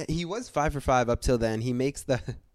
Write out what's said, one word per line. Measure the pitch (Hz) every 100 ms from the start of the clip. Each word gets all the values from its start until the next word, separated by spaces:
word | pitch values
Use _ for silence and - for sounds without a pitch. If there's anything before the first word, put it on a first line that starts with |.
| 151
He, |
he | 160
was | 170 214 247
five | 151 151
for | 147
five | - 127 117
up | 117
till | - 120
then. | 113 110
He | 123
makes | 123 135 -
the, | - 127 - - _